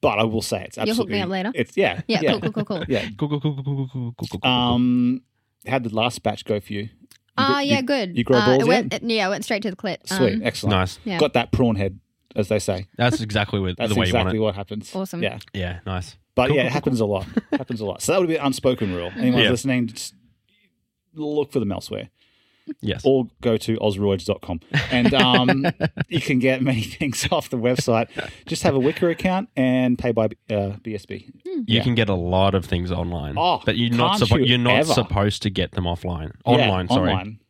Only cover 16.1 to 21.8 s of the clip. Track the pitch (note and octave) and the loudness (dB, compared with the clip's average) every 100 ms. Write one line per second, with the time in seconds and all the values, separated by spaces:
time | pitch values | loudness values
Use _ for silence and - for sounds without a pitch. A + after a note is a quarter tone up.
16.1 | - _ - B2+ D3 B2 C3+ D3 B2 G#2+ | -16 _ 0 2 2 0 0 -2 0 0
17.1 | G2 - - - D4 B2+ A#2 G#2 F2+ - | -2 -4 -6 -4 -6 -4 -6 -6 -6 0
18.1 | F#3 F3+ D#3+ C#3 C3 C3+ B2 G#2 F2+ F2 | 2 2 0 0 2 2 2 -2 -4 -6
19.1 | F#2+ B2+ B2+ A2 G2 C3+ B2+ A2+ - - | -2 2 4 4 2 0 0 -2 -6 -14
20.1 | _ _ _ _ _ _ _ _ _ _ | _ _ _ _ _ _ _ _ _ _
21.1 | D#3+ D3+ D3 C#3+ C#3 G#2+ F2+ | -10 -2 -2 0 0 0 -4